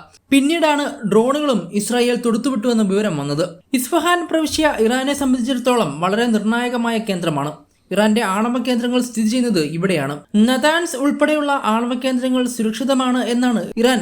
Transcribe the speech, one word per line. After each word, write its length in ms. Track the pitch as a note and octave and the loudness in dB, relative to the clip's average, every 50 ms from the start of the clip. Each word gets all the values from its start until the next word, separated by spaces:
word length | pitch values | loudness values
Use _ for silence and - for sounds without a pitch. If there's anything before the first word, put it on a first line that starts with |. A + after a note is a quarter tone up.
| - - - _ _ _ | -6 -14 -20 _ _ _
പിന്നീടാണ് 540 | C#4 C#4 C4+ D4 E4+ E4+ D#4+ D#4 D4 C#4+ C#4+ B3+ - - A#3 F#3 | 2 4 4 4 2 2 2 2 2 2 -2 -4 -6 -6 -2 2
ഡ്രോണുകളും 480 | G3 A3 A3+ B3+ C#4 D4+ D4+ C#4+ B3 F#3+ E3 - - G3+ | 4 4 4 4 2 2 2 0 0 0 -2 -4 -4 -4
ഇസ്രായേൽ 380 | G3+ - A#3+ A#3+ A#3+ A#3+ A#3+ - A#3+ | -2 0 0 2 2 2 0 0 0
തൊടുത്തുവിട്ടുവെന്ന 600 | A#3 G#3+ - - C#4+ B3+ G#3 G#3 B3 A#3 A3 G#3+ F#3+ | 0 0 0 0 -2 -2 0 0 0 2 2 2 2
വിവരം 240 | F#3+ G3+ G#3+ G3+ E3 C#3+ | 2 0 0 0 -2 -2
വന്നത്. 240 | C#3+ C#3+ C#3+ D3+ F3+ - - - _ _ - | -2 -2 -2 -2 -2 -4 -6 -12 _ _ -2
ഇസ്ഫഹാൻ 420 | B3+ B3+ - F4 D#4+ D4 F4 F4 F4 E4+ E4+ | -2 0 0 0 0 2 2 0 0 0 -2
പ്രവിശ്യ 420 | D#4+ D#4+ D#4 C#4+ - - D#4 D4 B3 A3 A3 | -2 -2 -2 -2 0 0 0 0 2 2 2
ഇറാനെ 280 | A3 B3 C4 C4 C#4+ C#4+ - | 2 2 0 0 -2 -2 0
സംബന്ധിച്ചിടത്തോളം 720 | C#4+ C4 B3 - A3 C4+ C4+ A#3+ - B3+ B3 A#3 G3 D3+ C3+ D#3 F3 | 0 0 0 0 0 -2 -2 0 0 2 2 2 0 -2 -2 -2 -2
വളരെ 220 | F#3+ G#3 A3+ A#3+ A#3+ A3 | 0 0 0 2 2 0
നിർണായകമായ 600 | G#3 F#3+ A3 A3+ A#3+ B3 B3 B3+ A#3 A#3 A#3 A3+ A3 A3 G#3 | 0 0 -2 -2 -2 -2 -2 -2 -2 -2 -2 -2 -2 -2 -4
കേന്ദ്രമാണ്. 440 | F#3 F3 F3 E3 D3+ C#3 C#3+ D3+ D3+ - - _ _ _ _ - F3+ | -4 -2 -2 -2 -2 -2 -2 -4 -6 -10 -16 _ _ _ _ -4 0
ഇറാന്റെ 300 | G3 G#3+ G#3+ G#3+ A#3 A3+ F#3+ F#3+ | 2 2 2 2 2 0 0 0
ആണവ 200 | G#3 A3+ A#3+ B3 B3+ A3 | 0 0 -2 -2 -2 -2
കേന്ദ്രങ്ങൾ 340 | B3 B3 A3+ A#3+ A#3+ B3 B3 A#3+ | -2 -2 -2 0 0 0 0 -2
സ്ഥിതി 220 | B3 - A3 A3+ G#3+ | -2 -2 -2 0 0
ചെയ്യുന്നത് 280 | A#3+ B3+ A#3+ A#3+ G3 D#3+ D3+ C#3+ D#3+ | 0 0 0 0 0 0 -2 -2 -2
ഇവിടെയാണ്. 400 | E3 F#3 F#3+ F3+ D3+ C3+ C#3 D3 - - _ - G#3 A3 | -2 -2 0 0 -2 -2 -4 -6 -8 -8 _ 2 4 4
നതാൻസ് 500 | B3 C4 B3+ C#4 D4+ D#4+ F4 F4 D#4+ C#4 B3 C#4 | 4 4 2 2 2 2 0 0 -4 -4 -2 0
ഉൾപ്പെടെയുള്ള 480 | D4 C#4+ C#4+ D4 D4+ D4+ D4+ D4 C#4+ C#4 C4+ - G#3+ A3 | 0 0 0 -2 -2 0 0 0 -2 -2 -2 0 -2 0
ആണവ 200 | A3+ A#3+ A#3+ B3+ B3+ C4 | 0 -2 -2 -4 -4 -4
കേന്ദ്രങ്ങൾ 380 | C4 C4 B3 B3+ B3+ B3+ B3+ B3 B3 B3 | -2 -2 -2 -2 -2 -2 -2 -2 -2 -4
സുരക്ഷിതമാണ് 640 | - A3 A3 A3 - C4+ C4 C4+ B3+ C4 B3+ B3 B3+ A#3+ - A#3 | -4 -4 -4 -2 -2 -2 0 0 0 0 0 0 0 0 0 0
എന്നാണ് 280 | A#3+ B3+ B3 A3+ F#3+ E3+ - - A3+ | 0 0 0 0 0 -2 -4 -2 0
ഇറാൻ 180 | A#3 B3+ B3+ G#3 | 2 2 2 0